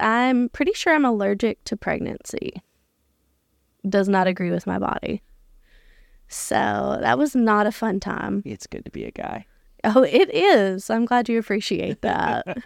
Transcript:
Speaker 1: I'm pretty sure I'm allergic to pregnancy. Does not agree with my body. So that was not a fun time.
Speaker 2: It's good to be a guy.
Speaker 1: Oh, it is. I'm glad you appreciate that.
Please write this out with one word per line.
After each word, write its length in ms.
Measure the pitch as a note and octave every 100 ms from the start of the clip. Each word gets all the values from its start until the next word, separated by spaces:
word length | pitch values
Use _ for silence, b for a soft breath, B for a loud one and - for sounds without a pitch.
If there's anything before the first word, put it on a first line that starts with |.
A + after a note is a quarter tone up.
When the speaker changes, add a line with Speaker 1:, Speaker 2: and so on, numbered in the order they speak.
Speaker 1:
I'm 480 | A3 A#3 B3+ B3 B3
pretty 240 | - D4+
sure 200 | - F4+
I'm 100 | D#4
allergic 580 | C4 G#3+ G3 G3+ A3+ -
to 120 | - G3+
pregnancy. 840 | - - - - - - - - - _ _ _ _ _ _ _ _ _ _ _ G3
Does 200 | G3 G3
not 180 | G3 F#3
agree 240 | F#3 F3+
with 160 | F3 F#3+
my 120 | F#3
body. 440 | - - - G#3 _ - _ - _ - _ - - - -
So 720 | - - - A2 G#2 C3+ -
that 180 | - B3
was 160 | D4 B3+
not 300 | A3 G#3 G#3
a 60 |
fun 280 | - A3+ F#3+
time. 420 | - - G3+ G3+
Speaker 2:
It's 220 | - - -
good 180 | - -
to 40 |
be 140 | -
a 60 | A1
guy. 360 | - - - - _ _ _
Speaker 1:
Oh, 180 | A3 B3+
it 320 | B3+ C4 D4
is. 540 | - G4 C4 F#3+ F#3+ -
I'm 160 | A3+
glad 240 | A#3+ A#3+ A3
you 100 | A3+
appreciate 640 | - G3+ - G3 - -
that. 560 | - - - - - A#3+